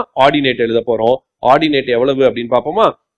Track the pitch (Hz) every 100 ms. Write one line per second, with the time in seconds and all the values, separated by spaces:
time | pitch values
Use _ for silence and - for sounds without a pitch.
0 | - - 139 147 135 117 117 113 120 113
1 | 113 131 _ _ - 147 156 139 127 120
2 | 131 135 131 113 117 123 120 196 202 -
3 | _